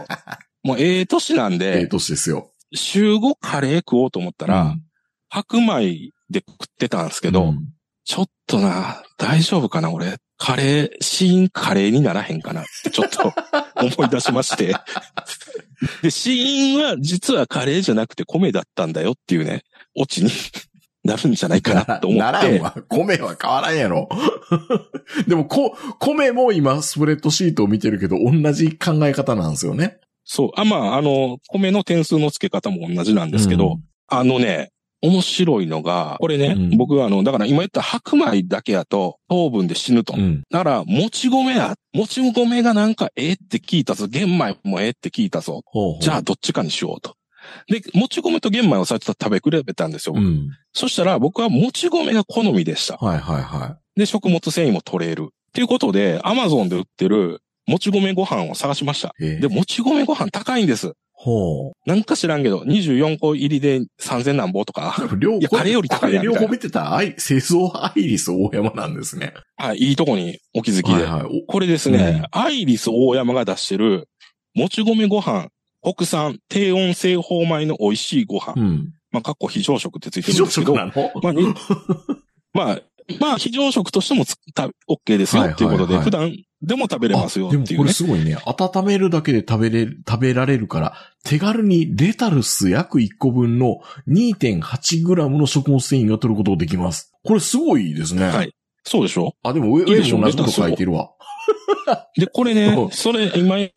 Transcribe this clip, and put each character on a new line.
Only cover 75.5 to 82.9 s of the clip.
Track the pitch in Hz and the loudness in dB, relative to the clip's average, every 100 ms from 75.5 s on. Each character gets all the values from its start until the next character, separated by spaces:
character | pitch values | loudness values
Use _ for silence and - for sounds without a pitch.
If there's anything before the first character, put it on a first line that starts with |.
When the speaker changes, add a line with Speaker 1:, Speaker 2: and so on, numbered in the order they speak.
| _ _ _ | _ _ _
Speaker 2:
国 | 170 - 175 | -6 -4 -2
産、 | 160 151 - - | -2 -2 -6 -6
低 | 202 196 | -2 2
温 | 185 185 | 2 0
製 | 175 180 180 | 0 0 0
法 | - 175 | 0 0
米 | 165 156 156 | 0 0 -2
の | - | 0
美 | 104 | 0
味 | 107 | 0
し | - 143 | -2 -2
い | |
ご | 98 98 | 0 -4
飯。 | - 135 | -4 -2
Speaker 1:
う | |
ん。 | 101 78 151 - _ | 0 0 -4 -12 _
Speaker 2:
ま | 117 | -6
あ、 | |
か | 113 | -6
っ | 147 | -6
こ | - | -6
非 | - | -4
常 | - 113 | -2 -2
食 | - - | -2 -12
っ | |
て | - | -10
つ | 185 | -8
い | |
て | - | 0
る | - | 2
ん | |
で | 359 | 2
す | 160 | 0
け | |
ど。 | - | 0
Speaker 1:
非 | 135 | 0
常 | 92 | -2
食 | |
な | 135 | -4
の？ | 262 - | -4 -4
Speaker 2:
ま | 175 | -2
あ、 | |
に-、 | 156 190 - - 196 - 165 - | 2 0 0 -4 -4 -4 -6 -6
Speaker 1:
<laughs> | - _ _ _ | -12 _ _ _
Speaker 2:
ま | 185 135 | -4 -2
あ、 | - - | -4 -8